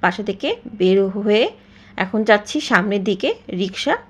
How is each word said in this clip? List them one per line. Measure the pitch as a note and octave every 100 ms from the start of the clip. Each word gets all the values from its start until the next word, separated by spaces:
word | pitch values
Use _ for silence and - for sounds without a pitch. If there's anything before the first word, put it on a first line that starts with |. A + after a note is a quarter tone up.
বাসা | F3+ F#3
থেকে | G3+ G3 - A#4 -
বের | G#3+ F#3 F#3+ G3
হয়ে | G3+ G3+ G#3 C4 - - - - -
এখন | F#3 G#3
যাচ্ছি | A3 G#3 G#3 D4+
সামনের | - A3 G3+ G3+
দিকে | G3 F#3+ C4+ A4+ -
রিক্সা | F3+ F#3+ F#3+ - A#4 -